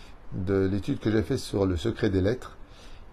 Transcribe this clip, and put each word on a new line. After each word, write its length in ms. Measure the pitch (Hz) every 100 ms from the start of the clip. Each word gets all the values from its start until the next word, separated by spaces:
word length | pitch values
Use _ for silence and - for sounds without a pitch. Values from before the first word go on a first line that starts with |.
| - - -
de 340 | 107 92 98 95
l'étude 280 | 98 - 120
que 120 | 117
j'ai 100 | 107
faite 180 | 95 135
sur 260 | - 104 95
le 120 | 87
secret 320 | 117 113 110
des 120 | 95
lettres, 360 | 95 127 - - - - - - -